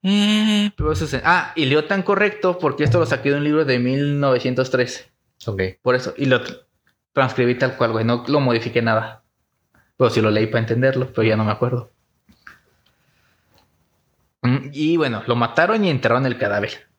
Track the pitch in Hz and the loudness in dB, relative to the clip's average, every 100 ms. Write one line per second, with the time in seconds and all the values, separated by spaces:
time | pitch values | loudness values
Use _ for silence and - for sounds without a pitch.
0 | 185 208 208 214 214 208 208 - 151 156 | 2 2 2 2 2 2 0 -2 -2 -2
1 | 160 131 156 175 151 - 143 147 151 196 | -2 -2 2 0 0 -2 2 2 2 -4
2 | 185 202 208 208 190 180 156 120 147 175 | 0 2 0 0 -2 0 -2 0 2 2
3 | 160 139 143 143 147 151 147 123 123 135 | 2 0 0 0 2 0 2 0 0 0
4 | 143 143 139 127 127 127 127 127 120 - | 0 0 2 2 0 -2 0 0 -2 -4
5 | - _ _ _ - 98 95 - - 127 | -18 _ _ _ -8 -4 -4 -2 0 0
6 | 123 - 139 123 - - _ _ _ _ | -2 -4 0 0 0 -16 _ _ _ _
7 | _ - 131 - 123 123 131 - 117 113 | _ -2 -2 0 0 2 -2 0 -2 0
8 | 113 120 120 147 135 117 117 120 117 110 | 0 -2 0 0 2 0 -2 -2 0 0
9 | 113 - _ _ _ _ _ _ _ _ | -2 -14 _ _ _ _ _ _ _ _
10 | 127 120 110 107 113 120 113 117 131 131 | 2 2 2 2 0 -2 -2 0 0 0
11 | 127 - 113 107 107 104 123 123 - _ | -4 -2 0 2 0 0 -2 -4 -8 _
12 | _ _ _ _ - - _ _ _ _ | _ _ _ _ -20 -20 _ _ _ _
13 | _ _ _ _ _ _ _ _ _ _ | _ _ _ _ _ _ _ _ _ _
14 | _ _ _ _ 123 131 139 139 151 165 | _ _ _ _ -2 -2 -2 -4 0 0
15 | 147 113 - 120 117 - 175 220 202 135 | 0 -4 -2 0 0 2 2 2 0 0
16 | 110 120 135 120 107 104 101 - _ | 2 2 0 -2 -2 -2 -4 -8 _